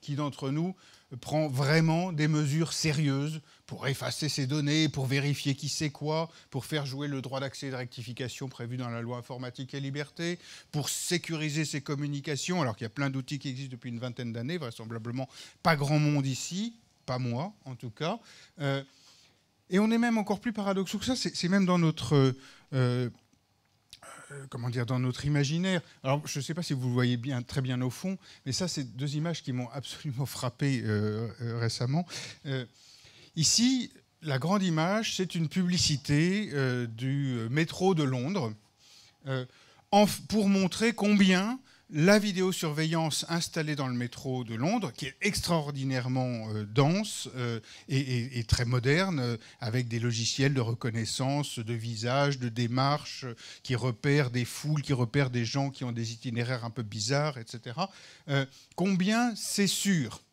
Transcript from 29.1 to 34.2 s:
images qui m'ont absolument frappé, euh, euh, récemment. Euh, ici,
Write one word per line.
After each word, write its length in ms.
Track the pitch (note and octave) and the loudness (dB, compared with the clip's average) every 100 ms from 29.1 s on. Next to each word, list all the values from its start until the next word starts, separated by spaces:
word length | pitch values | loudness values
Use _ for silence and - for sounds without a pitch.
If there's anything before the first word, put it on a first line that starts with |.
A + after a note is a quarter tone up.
| D3 | -2
images 260 | D#3+ E3 | -2 -4
qui 100 | - | -4
m'ont 180 | B2 B2 | -4 -4
absolument 580 | C3+ - - D#3 A#2+ C3+ | -8 -10 -10 -8 -4 -4
frappé, 540 | - B2+ - C#3+ C3 | -2 -6 0 0 0
euh, 440 | A2 G#2 G#2+ G#2+ A2+ - | 2 2 2 -2 -4 -6
euh, 180 | A#2 A#2 | -6 -2
récemment. 460 | A#2 - B2 D3 F3+ - - - D3 | -2 0 0 0 -2 -8 -12 -12 -6
Euh, 200 | C3 B2 _ - - - - - - | -4 -6 _ -20 -20 -20 -20 -12 0
ici, 560 | D#3 - A#3+ C4 A#3 - _ _ | 2 4 4 2 -2 -10 _ _